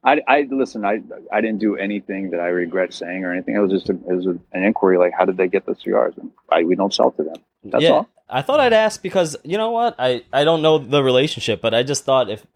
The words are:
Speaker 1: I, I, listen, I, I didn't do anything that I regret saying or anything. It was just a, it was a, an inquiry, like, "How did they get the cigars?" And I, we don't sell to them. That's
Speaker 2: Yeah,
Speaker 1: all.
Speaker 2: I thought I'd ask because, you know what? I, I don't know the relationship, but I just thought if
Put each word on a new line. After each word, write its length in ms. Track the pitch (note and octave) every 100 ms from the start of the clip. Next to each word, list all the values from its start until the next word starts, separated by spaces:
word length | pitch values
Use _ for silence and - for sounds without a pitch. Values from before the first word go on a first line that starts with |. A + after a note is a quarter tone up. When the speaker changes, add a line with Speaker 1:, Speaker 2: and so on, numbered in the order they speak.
Speaker 1:
I, 180 | B2+ D3+ D3+
I, 200 | C#3+ C#3+
listen, 340 | C3+ B2+ A#2 G2+
I, 160 | G#2+ - - -
I 100 | G#2
didn't 160 | A2 G#2+
do 180 | G#2+ G2
anything 520 | G2 G#2 F#2+ F#2+ F#2+
that 100 | F2
I 80 | F2
regret 440 | F2+ F2 F#2 F#2
saying 320 | - F2 F#2 F2+
or 80 |
anything. 220 | F2+ F2 G#2+
It 40 |
was 120 | G2+
just 180 | F#2+ -
a, 40 |
it 220 | F2+ D#2+ F#2
was 120 | F#2
a, 100 | F2 _
an 120 | F#2
inquiry, 360 | G2 A2 G2 F#2
like, 140 | F2+ F2+
"How 80 | F#2
did 120 | F#2
they 100 | F#2
get 180 | F#2+ -
the 80 |
cigars?" 400 | G2 - G2+ - -
And 120 | - _ _
I, 120 | E2
we 120 | E2+ F2+
don't 180 | G2
sell 160 | - B2+
to 120 | -
them. 140 | D#2 E2 _ _
That's 200 | G#2 C3
Speaker 2:
Yeah, 60 | E3
Speaker 1:
all. 180 | D#3+ - _ _
Speaker 2:
I 140 | B2+
thought 160 | C#3 D4
I'd 140 | B3+
ask 280 | A3 A3 -
because, 340 | F#3 F#3+ E3 D3
you 140 | C#3+ F#3+
know 140 | A3
what? 240 | A#3 A#3 -
I, 260 | B2+ B2 -
I 120 | C3+
don't 180 | D3 E3
know 160 | D#3 D#3
the 260 | A#2+ C#3+
relationship, 560 | C3 B2+ D3+ - - G#2
but 120 | A#2
I 80 | A2
just 240 | C3 C#3+ -
thought 240 | C3 A#2
if 160 | G#2+ _